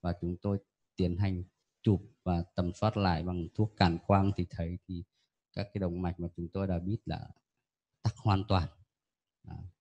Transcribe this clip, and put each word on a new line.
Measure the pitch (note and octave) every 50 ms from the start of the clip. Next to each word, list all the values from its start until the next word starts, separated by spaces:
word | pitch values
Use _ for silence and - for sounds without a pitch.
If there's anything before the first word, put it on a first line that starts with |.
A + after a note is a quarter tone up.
Và | - F2 E2+ -
chúng | - F2 F2+ F2 -
tôi | G2+ G2+ G2 _ _ _ _ _ _ _
tiến | - F#2 F2 F2
hành | F2 G2+ G2 F#2 F2+ F2 - _ _ _ _ _ _ _
chụp | A2+ G2+ E2+ - - _ _ _
và | F2+ F2 E2+ E2+ - _
tầm | - F2+ F2 F2
soát | - - G#2+ -
lại | G#2+ G2+ F#2 E2+ D#2 E2+
bằng | F2+ F2+ F2+ E2+ E2 _
thuốc | - G#2+ G#2 -
cản | - G2 F2 E2+ E2+ -
quang | - G2+ G2 G2 G2 F#2+
thì | - F2 -
thấy | - - E2+ E2 F2 F2 _ -
thì | F#2 E2+ F2 _ _ _ _ _ _ _ _ _ _
các | - G2+ - _
cái | G#2
động | F#2+ F2+ E2+ F2+ F#2
mạch | F2 F2 -
mà | E2+ F2 -
chúng | - E2+ E2
tôi | _ F#2+ G2
đã | F#2 F2+ E2+
biết | E2+ F#2 G#2 A2+ _
là | - D#2+ - - - - _ _ _ _ _ _ _ _ _ _ _ _ _ _
tắc | A#2 -
hoàn | - - A2 G2 F#2+ G2 -
toàn. | G#2 F#2 D#2+ C#2+ - _ - _ _ _ _ _ _ _ _ _ _ _ _
Đó. | - - E2 F2 F2+ _ _